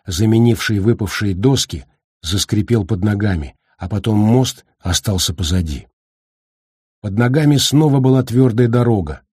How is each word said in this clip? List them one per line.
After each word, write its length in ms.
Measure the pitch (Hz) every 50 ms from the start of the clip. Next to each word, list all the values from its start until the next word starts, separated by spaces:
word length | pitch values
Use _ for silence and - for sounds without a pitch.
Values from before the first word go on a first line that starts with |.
| _
заменивший 720 | - 92 80 110 110 110 113 117 120 113 - - - 110 101
выпавшие 560 | 95 110 120 - 110 92 - - 101 101 95
доски, 500 | 87 101 131 139 123 - - - 78 73 - _ _ _ _ _ _ -
заскрипел 640 | 78 85 101 - - - 104 104 - 117 113 101
под 180 | 92 113 92 92
ногами, 520 | 107 104 101 101 107 95 82 73 69 - _ _ _ _
а 120 | - - 92
потом 300 | 104 101 92 113 107 104
мост 460 | 104 107 113 127 131 123 - - - _ _ _
остался 560 | - 92 87 - - - 101 90 - - 85
позади. 540 | - 98 82 87 92 85 80 71 64 - - _ _ _ _ _ _ _ _ _ _ _ _ _ _ _ _ _ _ _ _ _ _
Под 180 | - 107 95 104
ногами 380 | 120 123 127 156 151 147 147
снова 440 | 139 - - - 147 156 156 135 139
была 220 | 127 131 131 131 113
твёрдая 460 | - 110 123 131 127 107 113 123 120
дорога 540 | 113 123 120 117 117 101 87 76 73 - _ _ _